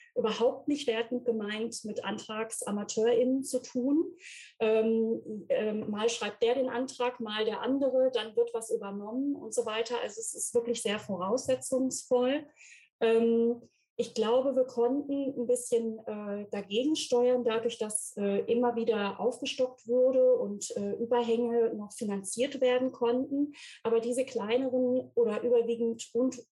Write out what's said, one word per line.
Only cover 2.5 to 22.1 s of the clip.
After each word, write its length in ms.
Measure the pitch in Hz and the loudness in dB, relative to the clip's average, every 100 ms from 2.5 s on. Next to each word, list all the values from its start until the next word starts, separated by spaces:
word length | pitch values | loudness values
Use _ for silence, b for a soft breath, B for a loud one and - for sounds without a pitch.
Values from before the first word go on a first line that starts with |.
| - - 208 202 - 226 240 254 269 | -6 -4 -4 -4 0 4 4 4 2
zu 180 | 269 254 | 0 -4
tun. 420 | - 254 254 294 392 B B B B B | -4 -2 2 2 0 B B B B B
Ähm, 880 | 220 220 226 226 226 226 - 214 - | 2 2 4 2 2 -2 -6 -10 -2
ähm, 420 | - 214 214 214 | -2 0 -2 -4
mal 180 | 208 226 | -2 0
schreibt 340 | - 208 - | -2 -6 0
der 140 | 233 262 | 0 2
den 120 | 254 | 0
Antrag, 520 | 240 262 - 247 247 | -2 -4 -2 -4 -4
mal 240 | 220 214 | -6 -2
der 160 | 220 208 | -2 -2
andere, 500 | 226 269 269 254 262 | 0 0 2 4 4
dann 220 | 247 220 | 2 -2
wird 180 | 220 233 | 0 0
was 180 | 226 220 | 0 -4
übernommen 680 | 220 202 202 208 247 285 277 | -4 -4 -8 -6 -2 -2 -2
und 180 | 220 | -4
so 100 | 226 | -4
weiter. 300 | 226 220 466 - | -2 -2 -2 -4
Also 180 | - 202 | -6 -8
es 140 | - | -10
ist 200 | 208 - | -8 -2
wirklich 280 | 240 233 226 | -2 -2 -2
sehr 160 | 208 214 | -2 -4
voraussetzungsvoll. 1500 | - 185 185 254 262 254 - 262 262 - - 247 254 294 285 B B B B - | -4 -6 -2 -2 0 -2 -2 -2 -2 -4 0 2 2 0 -4 B B B B -2
Ähm, 600 | 226 226 233 233 233 240 - b b - | 2 4 4 4 4 0 -6 b b -8
ich 140 | 240 | -6
glaube, 420 | - 214 247 269 | -2 2 4 4
wir 100 | 262 | 2
konnten 720 | 254 240 240 277 277 277 269 - | 0 2 0 0 -2 -2 -2 -2
ein 60 | 233 | 0
bisschen, 520 | 247 - 233 226 220 | 0 0 0 0 -6
äh, 460 | - 208 208 202 208 | -8 -8 -6 -6 -6
dagegen 460 | 202 196 208 277 311 | -8 -4 0 2 0
steuern, 480 | - 240 247 247 | 2 2 4 2
dadurch, 340 | 240 220 226 - | 2 0 -2 -4
dass, 360 | 214 - - - | -6 -6 -8 -4
äh, 220 | 202 202 | -2 0
immer 360 | - 233 240 226 | 0 2 2 0
wieder 420 | 226 214 202 190 | 0 0 0 -2
aufgestockt 680 | 214 254 269 - 254 - 226 | -2 -2 -6 -2 -2 -4 0
wurde 460 | 247 254 262 254 | 4 6 6 6
und, 360 | 254 202 202 - - | 6 2 -4 -6 -4
äh, 160 | 202 202 | -4 -2
Überhänge 760 | 233 240 233 226 240 233 226 | 0 0 2 2 2 2 2
noch 180 | 214 202 | 0 -8
finanziert 680 | - 208 | -8 -4